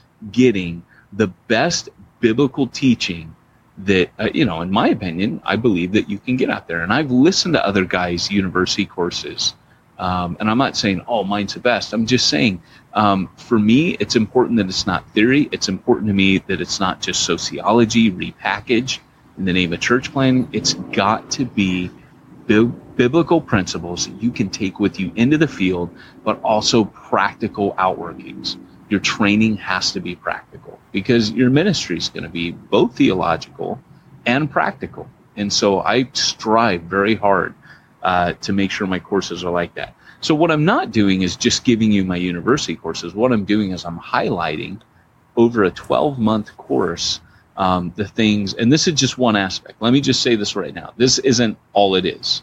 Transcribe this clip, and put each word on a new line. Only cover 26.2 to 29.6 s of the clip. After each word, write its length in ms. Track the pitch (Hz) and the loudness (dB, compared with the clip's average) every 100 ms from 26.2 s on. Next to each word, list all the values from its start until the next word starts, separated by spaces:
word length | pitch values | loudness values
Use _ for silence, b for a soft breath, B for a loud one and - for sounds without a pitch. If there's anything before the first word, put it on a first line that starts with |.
but 180 | - 107 | -4 -2
also 420 | - 107 107 120 101 | 0 0 2 2 2
practical 880 | - - 110 98 - 107 - 101 | -2 -2 0 0 -2 -8 -2 -4
outworkings. 840 | - 92 - 85 69 - - - - - B - | 0 -2 -2 -8 -12 -14 -12 -10 -10 -14 B -4
Your 100 | 101 | -2
training 580 | - - 104 104 110 | 0 0 2 4 2
has 340 | 104 | 0